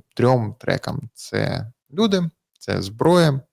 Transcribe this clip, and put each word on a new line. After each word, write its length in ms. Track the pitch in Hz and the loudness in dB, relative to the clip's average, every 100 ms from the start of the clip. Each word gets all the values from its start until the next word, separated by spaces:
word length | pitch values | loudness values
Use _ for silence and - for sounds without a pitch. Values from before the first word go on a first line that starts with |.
| _ - | _ 0
трьом 400 | 120 127 107 - | 2 2 0 -6
трекам. 420 | - - - - - | -4 -4 -4 -8 -10
Це 580 | - - 104 104 87 113 - _ | -16 -8 -4 -4 -4 -8 -14 _
люди, 360 | 147 220 196 170 - _ _ | -2 0 0 -2 -8 _ _
це 220 | - 98 | -6 -4
зброя 600 | 95 110 143 175 165 135 - | -4 0 4 4 4 0 -6